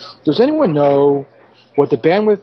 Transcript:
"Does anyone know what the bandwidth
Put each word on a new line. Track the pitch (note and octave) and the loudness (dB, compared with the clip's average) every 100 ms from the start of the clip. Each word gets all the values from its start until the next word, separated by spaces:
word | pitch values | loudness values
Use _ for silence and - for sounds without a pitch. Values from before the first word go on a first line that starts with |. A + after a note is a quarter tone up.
| - - | -20 -8
"Does | - D3 | -4 0
anyone | B3+ D#4 C4 | 0 0 -2
know | D3 C#3+ C#3 C#3+ C#3 C3+ _ _ _ _ - | 0 2 2 2 0 -6 _ _ _ _ -4
what | C#3+ | -2
the | D3 | 0
bandwidth | D#3+ F#3+ G#3+ G3+ | 0 0 0 -2